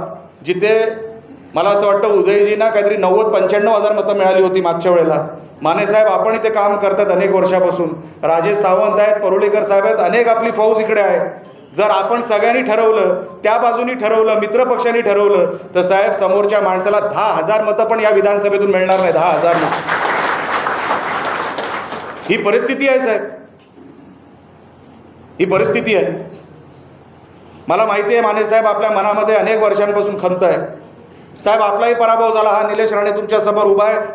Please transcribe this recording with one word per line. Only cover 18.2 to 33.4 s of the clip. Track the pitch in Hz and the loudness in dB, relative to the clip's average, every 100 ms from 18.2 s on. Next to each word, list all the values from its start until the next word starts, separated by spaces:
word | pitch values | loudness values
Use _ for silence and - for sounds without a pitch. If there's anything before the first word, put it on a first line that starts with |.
| 202 202 202 196 196 | 2 2 0 0 2
मिळणार | 185 185 190 | 2 2 2
नाही, | 185 | 2
दहा | 156 175 | 2 2
हजार | 156 170 165 | 2 2 0
मतं. | 160 - - - - - - - - - - - - - - - - - - - - - - - - - 151 | 0 -4 -4 -4 -2 -2 -4 -4 -4 -4 -4 -4 -4 -4 -4 -6 -6 -6 -6 -8 -8 -10 -10 -12 -14 -10 -4
ही | 226 | -2
परिस्थिती | 208 226 240 254 269 | 0 0 0 -2 0
आहे | 254 | 0
साहेब, | 247 214 - - - - - - - - - - - - - - - - - - - - - - | 0 -4 -6 -14 -20 -20 -20 -20 -20 -20 -20 -20 -20 -20 -20 -20 -20 -20 -20 -20 -20 -20 -14 -6
ही | 185 | 0
परिस्थिती | 190 220 214 226 196 | 0 0 -2 0 0
आहे. | 160 160 - - - - - - - - - - - - - - - | 0 -4 -10 -18 -20 -20 -20 -20 -20 -20 -20 -20 -20 -20 -20 -14 -4
मला | 180 220 | 0 0
माहिती | 202 202 | 0 0
आहे | 233 | 0
माने | 214 208 208 | 0 0 0
साहेब | 220 220 | 2 2
आपल्या | 208 214 | 0 0
मनामध्ये | 190 208 214 214 214 | 0 0 0 2 2
अनेक | 190 220 | 2 2
वर्षांपासून | 214 202 208 202 202 196 | 0 2 0 0 -2 -2
खंत | 180 180 | -2 0
आहे. | 180 - - - - - - - - - | 0 0 -4 -12 -20 -20 -20 -20 -20 -6
साहेब | 202 220 | 0 2
आपलाही | 208 202 233 233 | 2 0 0 2
पराभव | 226 226 226 | 2 2 0
झाला, | 220 214 | 0 0
हा | 208 208 | 0 0
निलेश | 208 220 | -2 -2
राणे | 208 208 | 0 -2
तुमच्यासमोर | 202 208 214 | -2 -2 -2